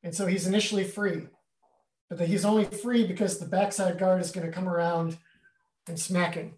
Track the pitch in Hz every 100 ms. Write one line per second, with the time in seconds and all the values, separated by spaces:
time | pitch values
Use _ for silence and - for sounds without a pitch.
0 | 175 165 190 185 175 202 214 208 190 -
1 | 208 - - _ _ _ _ _ _ _
2 | _ 170 170 190 202 214 202 - 240 240
3 | 202 180 196 180 156 185 202 - 185 175
4 | 185 185 175 185 165 170 185 170 170 170
5 | 165 165 _ _ _ _ _ _ - 165
6 | - 180 170 165 147